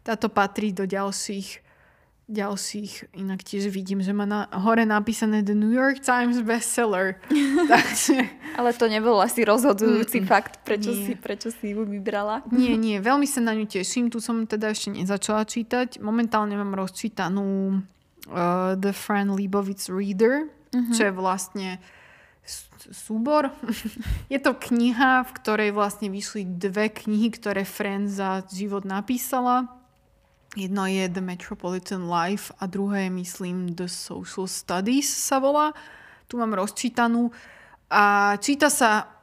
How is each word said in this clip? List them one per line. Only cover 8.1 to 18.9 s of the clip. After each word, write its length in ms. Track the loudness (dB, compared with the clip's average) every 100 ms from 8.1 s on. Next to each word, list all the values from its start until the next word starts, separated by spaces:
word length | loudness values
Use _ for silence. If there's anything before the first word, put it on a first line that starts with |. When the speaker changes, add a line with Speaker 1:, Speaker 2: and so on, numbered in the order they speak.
| 2 2 -4 -12
Speaker 2:
Ale 180 | 0 0
to 140 | 2 2
nebol 320 | 4 4 6
asi 240 | 4 4
rozhodujúci 800 | 4 6 6 4 6 4 4 0
Speaker 1:
Mm-mm. 80 | 4
Speaker 2:
fakt, 320 | 4 4 -14
prečo 320 | -4 -2 0
Speaker 1:
Nie. 80 | -2
Speaker 2:
si, 100 | -4
prečo 360 | -6 -6 -8 -8
si 240 | -8 -6
ju 80 | -4
vybrala. 640 | -4 -4 -4 -2 -2 -4 0
Speaker 1:
Nie, 280 | 2 4 4
nie, 260 | 2 0
veľmi 240 | 2 4 2
sa 140 | 2
na 120 | 0
ňu 140 | 0 -2
teším. 420 | -2 -2 0 0
Tu 120 | -2
som 240 | -4 -2
teda 260 | -2 -2 -2
ešte 220 | -2 -4
nezačala 500 | -4 -2 -2 0 0
čítať. 560 | 0 -4 -2 -2 -2 -4
Momentálne 560 | -2 0 2 0 0
mám 180 | -2 -4
rozčítanú 1080 | -4 -6 -6 -8 -4 -2 0 0 0 0 -2 -4 _ _ _
eh, 80 | -10 -2 0 0 0
The 180 | 0 -2